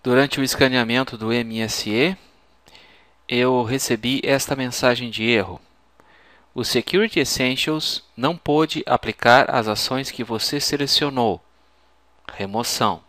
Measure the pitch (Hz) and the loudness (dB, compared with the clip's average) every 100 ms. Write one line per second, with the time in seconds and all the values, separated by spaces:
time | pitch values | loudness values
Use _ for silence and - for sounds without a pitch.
0 | 127 123 139 - 131 - 135 127 113 123 | 4 4 4 0 -2 2 2 2 2 0
1 | 131 113 110 120 113 110 110 - 107 110 | -2 -6 -2 -2 -2 -4 -4 -4 -2 0
2 | 160 190 - _ _ _ - - - - | 0 -2 -14 _ _ _ -20 -20 -20 -20
3 | _ _ - 123 127 127 113 135 - 117 | _ _ -4 0 2 2 0 -2 -2 -2
4 | 120 135 - 135 - 135 127 - 127 123 | 0 -2 0 -2 0 -4 -4 0 0 0
5 | 120 110 113 117 90 90 _ _ _ _ | -4 -4 0 0 0 -10 _ _ _ _
6 | _ _ _ - _ - 117 123 - 185 | _ _ _ -20 _ -6 -2 -2 0 0
7 | 220 170 131 - 127 131 - 156 - - | 2 0 -2 0 0 0 -2 -2 -4 -6
8 | _ - 135 170 - 151 160 - - 123 | _ -2 -2 -2 0 2 2 -2 -2 -2
9 | 117 107 120 123 - 131 110 104 - 131 | -2 2 8 8 6 0 0 -4 -2 -4
10 | 135 - 117 110 - 143 - 143 143 - | -6 -10 -6 -4 -4 -4 -4 -2 0 2
11 | 147 135 113 85 _ _ _ _ _ _ | 2 2 0 0 _ _ _ _ _ _
12 | _ _ - - 98 107 120 - 113 85 | _ _ -18 -8 -4 -2 -2 0 0 0